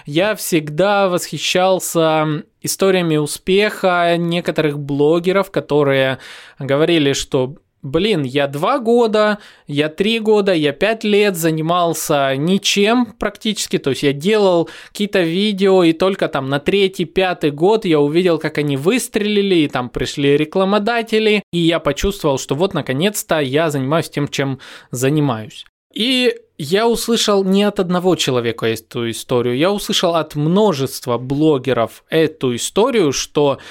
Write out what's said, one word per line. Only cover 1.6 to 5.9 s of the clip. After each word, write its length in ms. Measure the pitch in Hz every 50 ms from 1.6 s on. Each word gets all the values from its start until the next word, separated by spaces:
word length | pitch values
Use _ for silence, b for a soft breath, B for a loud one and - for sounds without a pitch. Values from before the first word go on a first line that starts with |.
| 185 190 190 180 - - - 170 160 160 156 156 156 156 151 147 - - _ _ -
историями 560 | - - - 190 196 185 185 175 165 156 151
успеха 1000 | 151 143 - - - - 185 196 214 208 202 - - 185 180 175 175 170 170
некоторых 640 | 170 170 170 170 175 170 190 156 - 151 151 143 147
блогеров, 720 | 143 139 143 139 147 151 165 175 170 185 180 196 185 -
которые 680 | - 151 - - 143 151 147 139